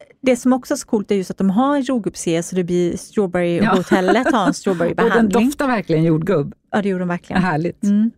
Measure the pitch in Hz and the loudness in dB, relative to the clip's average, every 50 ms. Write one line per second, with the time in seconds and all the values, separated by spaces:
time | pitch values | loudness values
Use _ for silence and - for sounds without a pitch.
0 | - - - _ - 254 247 240 - 254 254 247 247 - 294 285 - - - 214 | -20 -20 -20 _ 0 0 0 2 2 0 0 0 0 -4 -6 -6 -4 -2 -2 -2
1 | 196 - 214 196 180 - - - 196 196 180 214 262 277 294 285 247 262 269 240 | 0 0 -2 -2 -2 -4 -4 0 0 2 2 2 2 2 2 0 0 0 -2 -2
2 | 190 180 - - - 180 160 165 170 - 180 185 175 170 180 180 175 170 - 196 | -2 -4 -6 -4 -4 -2 -2 -2 -2 -2 -4 -4 -2 0 0 0 0 0 -2 -6
3 | - - - 220 202 180 180 180 175 175 170 170 208 226 185 185 175 - - 190 | -10 -6 -2 -2 -2 0 0 0 0 0 0 0 2 2 2 0 0 2 0 2
4 | 185 185 - 226 262 349 269 226 185 - - - - 208 185 165 170 175 160 - | 2 2 2 2 2 2 0 2 2 0 -2 -2 -2 -2 -2 0 -2 -2 0 0
5 | 226 233 - - 226 208 185 - 226 269 285 - 294 262 247 208 - - 160 156 | 0 2 2 2 2 2 2 2 2 0 0 -2 -2 -2 -2 -2 -2 0 0 2
6 | 165 165 160 156 160 185 196 151 143 143 - - _ _ - 214 190 202 190 180 | 2 2 2 0 0 0 0 0 -2 -4 -8 -14 _ _ -4 -2 -2 -2 -2 -2
7 | 180 180 175 175 - - - 185 180 185 180 170 170 170 - - - 202 202 208 | -4 -4 -6 -6 -8 -4 -2 0 0 0 0 -2 -2 -4 -4 -2 -2 0 2 2
8 | 220 233 - | 2 0 -2